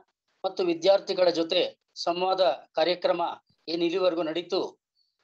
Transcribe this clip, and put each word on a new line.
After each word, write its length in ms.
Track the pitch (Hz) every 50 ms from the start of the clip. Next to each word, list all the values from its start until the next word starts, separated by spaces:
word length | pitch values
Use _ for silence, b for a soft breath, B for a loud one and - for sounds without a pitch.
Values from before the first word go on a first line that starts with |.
| - _ _ _ _ _ _ _ -
ಮತ್ತು 200 | 190 - - 180
ವಿದ್ಯಾರ್ಥಿಗಳ 640 | 175 165 160 160 190 196 190 - - 185 180 180 175
ಜೊತೆ 500 | 156 160 165 165 185 175 131 110 - _ _ _ _
ಸಂವಾದ 460 | - - 175 170 175 185 190 185 170 185 160 135 - - _
ಕಾರ್ಯಕ್ರಮ 500 | _ 160 160 170 175 175 - 180 175 175 170 143 110 - _ _ _ _ _ 156
ಏನ್ 140 | 165 170
ಇಲ್ಲಿವರೆಗೂ 400 | 170 170 170 190 185 180 165 170
ನಡೀತು, 560 | 165 156 160 180 175 - 190 170 143 127 - _ _ _ _ _ _ _ _ _